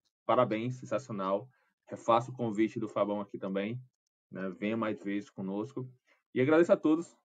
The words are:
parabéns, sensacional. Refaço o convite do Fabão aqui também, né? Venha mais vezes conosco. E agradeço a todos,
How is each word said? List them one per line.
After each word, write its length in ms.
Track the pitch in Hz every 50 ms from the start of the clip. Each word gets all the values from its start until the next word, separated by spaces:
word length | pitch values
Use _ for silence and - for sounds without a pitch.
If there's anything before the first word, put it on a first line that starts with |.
| _ _ _ _ _
parabéns, 500 | - 113 123 123 98 107 110 120 127 127
sensacional. 720 | - 127 - 110 107 - - 110 98 95 95 98 104 123 - _ _ _ _ _ _ _
Refaço 440 | - 104 - - 120 113 117 123 123
o 40 | 127
convite 440 | - 120 113 98 107 110 104 - 117
do 100 | 110 104
Fabão 320 | - 110 101 101 101 104
aqui 160 | 101 - -
também, 440 | - 104 95 95 98 101 110 127 127 - - _ _ _ _ _ _ _ _
né? 180 | 98 92 95 92 87 82
Venha 180 | 101 107 113
mais 240 | 113 110 107 104 -
vezes 280 | - 101 101 101 101 -
conosco. 600 | _ 104 95 95 98 104 110 123 - 131 127 127 - _ _ _ _ _ _ _ -
E 80 | -
agradeço 320 | 131 147 156 170 175 214 196
a 40 |
todos, 380 | 196 - 151 156 170 175 - - _